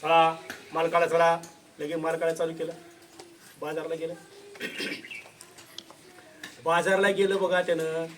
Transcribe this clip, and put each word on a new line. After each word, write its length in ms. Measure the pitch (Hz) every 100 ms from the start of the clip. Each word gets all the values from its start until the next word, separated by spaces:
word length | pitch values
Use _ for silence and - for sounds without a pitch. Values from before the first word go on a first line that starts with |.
"चला 340 | 151 165 160 165 - - -
मालकाला, 340 | 160 165 170 165
चला." 340 | 165 165 165 - - - -
लगेच 180 | 147 165
मालकाला 380 | 160 160 165
चालू 200 | 165 165
केलं, 180 | 160 165 - - - - - - - - -
बाजारला 340 | 151 156 156
गेलं. 200 | 165 165 175 - - - -
<clears throat> 340 | - - - - - - - - - - - - - - - - - - - -
बाजारला 460 | 165 165 175 190 196
गेलं 260 | 190 196 190
बघा 260 | 185 180
त्यानं 440 | 180 165 160 160 165